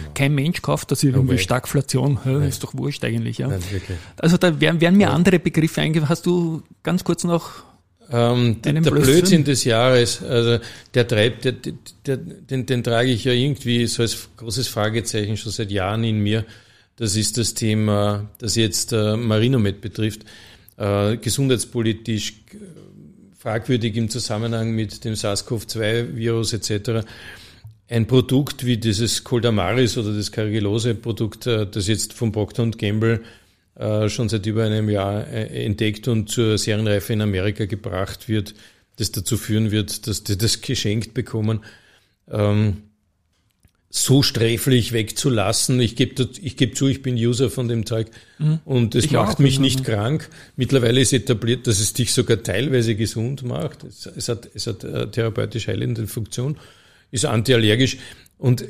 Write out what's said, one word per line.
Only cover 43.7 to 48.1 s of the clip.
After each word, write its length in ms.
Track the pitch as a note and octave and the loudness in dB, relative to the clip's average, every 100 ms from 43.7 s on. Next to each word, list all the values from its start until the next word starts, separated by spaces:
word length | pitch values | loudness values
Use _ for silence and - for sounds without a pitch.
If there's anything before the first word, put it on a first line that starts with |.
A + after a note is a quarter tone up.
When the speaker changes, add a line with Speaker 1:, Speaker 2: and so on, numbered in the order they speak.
| _ _ | _ _
Speaker 1:
so 320 | - - C3+ | -2 4 4
sträflich 680 | - A2 A2+ A2+ C#3 B2+ A2+ | 4 2 0 0 2 2 4
wegzulassen. 840 | A2+ G#2+ - D3 A2+ G2 A2+ - B2+ | -2 -2 -2 0 0 0 0 0 2
Ich 160 | A#2+ - | 2 2
geb 200 | A#2 - | 0 0
dat-, 200 | A#2+ - | -4 -6
ich 160 | C3+ - | -10 0
geb 180 | B2 - | 0 2
zu, 100 | C3+ | 0
ich 140 | C3+ | 0
bin 140 | B2+ B2 | -2 0
User 340 | A#2 A#2+ B2 | 0 2 0
von 180 | - A#2+ | 0 -2
dem 160 | A#2 G#2 | -2 -2
Zeug 220 | A2 G#2+ | -2 -4